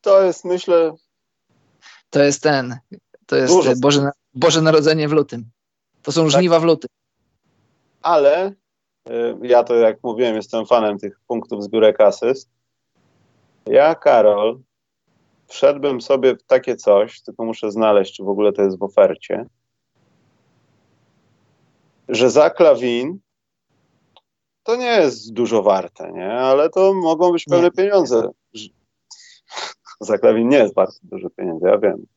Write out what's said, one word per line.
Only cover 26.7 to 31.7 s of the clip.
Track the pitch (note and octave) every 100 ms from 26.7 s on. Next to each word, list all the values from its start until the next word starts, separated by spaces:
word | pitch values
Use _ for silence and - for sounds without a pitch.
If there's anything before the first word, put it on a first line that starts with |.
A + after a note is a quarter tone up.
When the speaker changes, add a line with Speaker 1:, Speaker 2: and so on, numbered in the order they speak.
| - F#3+
Speaker 1:
mogą | G3 E3+ D#3+ F3+
być | F3 -
Speaker 2:
Nie. |
Speaker 1:
pewne | F3 F3
pieniądze. | F#3+ G3 G3+ C#3+ A#2+ G2+ - _
Ż-, | A2 G#2+ _ _ _ _ - - _ _ - - - - -
Zach | G#2+ G#2
LaVine | A2 A2 A#2
nie | C#3
jest | G#2
bardzo | F#2+ F#2 -
dużo | - F#2+ F2+
pieniędzy, | - F#2 D#2+
ja | F2